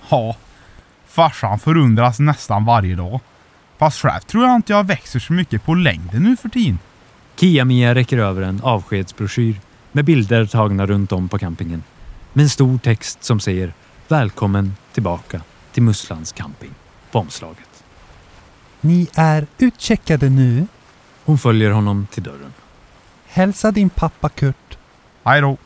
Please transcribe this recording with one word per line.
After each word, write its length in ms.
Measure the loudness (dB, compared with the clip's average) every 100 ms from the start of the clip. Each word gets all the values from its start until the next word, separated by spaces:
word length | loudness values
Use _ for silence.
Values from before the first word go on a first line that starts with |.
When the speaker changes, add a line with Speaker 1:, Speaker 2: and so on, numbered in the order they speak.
| -2
Speaker 1:
Ja, 280 | -2 -2 -8 -16 -20 -20 -20 _ _ -8
farsan 520 | 0 0 0 -4 -2
förundras 600 | 2 4 4 4 2 2
nästan 460 | 0 0 -2 -2
varje 320 | 2 2 2 -4
dag. 240 | -6 -8 _ _ _ _ _ -2
Fast 220 | -2 0
själv 200 | -2 -4
tror 240 | -4 0
jag 120 | 2 2
inte 160 | 2
jag 120 | 0 0
växer 340 | -4 -4 -8
så 120 | -2
mycket 320 | -2 -2 -4
på 100 | 0
längden 480 | 0 0 -2 -4 0
nu 140 | 2 0
för 120 | -2
tiden. 300 | -2 0 -2 -8 _ _ _ _ 0
Speaker 2:
Kia-Mia 580 | 4 4 4 4 4
räcker 240 | 2 2 0
över 240 | 0 -2
en 180 | -4 -4
avskedsbroschyr 1000 | -2 -2 -2 -6 -6 -8 -6 -2 -2 -4 _ _ -6
med 120 | -2
bilder 420 | 2 2 2 0 2
tagna 400 | 0 0 0 0
runt 260 | -2 -2
om 160 | -4 -4
på 100 | -6
campingen. 440 | -6 -8 -8 -10 -12 -20 -20 -20 -4
Med 100 | 2
en 60 | 2
stor 300 | 2 0 2
text 460 | 0 -2 -4 -12
som 160 | -4 -2
säger: 320 | -2 -4 -6 -10 _ -20 -2
"Välkommen 680 | 0 0 -2 -2 0 -2 -6 _
tillbaka 480 | -4 -4 -6 -10 -14 -14 _ -8
till 100 | 0
Musslans 500 | 2 0 -6 -12 -12
camping" 380 | -14 -14 -14 -20 -20 _ _ -6
på 80 | -6
omslaget. 680 | -6 -12 -14 -20 -20 -20 _ -20 -20 -20 -20 -20 -20 _ _ -4
Speaker 3:
Ni 280 | 2 2 2
är 320 | 2 2 2 -2 0
utcheckade 680 | 0 0 -2 -2 0 0 4
nu. 360 | 4 4 2 -2 _ _ _ _ _
Speaker 2:
Hon 140 | 0 2
följer 320 | 4 4 4
honom 360 | 2 0 -2 -4
till 120 | -10
dörren. 300 | -12 -16 -20 -20 -20 -20 -20 _ _ _ _
Speaker 3:
Hälsa 440 | 0 0 0 0
din 200 | 2 0
pappa, 380 | 0 -4 -4 -8
Kurt. 480 | -2 -2 -2 _ -20 _ _ _ _
Speaker 1:
Hej 160 | 2 2
då. 160 | 2 -2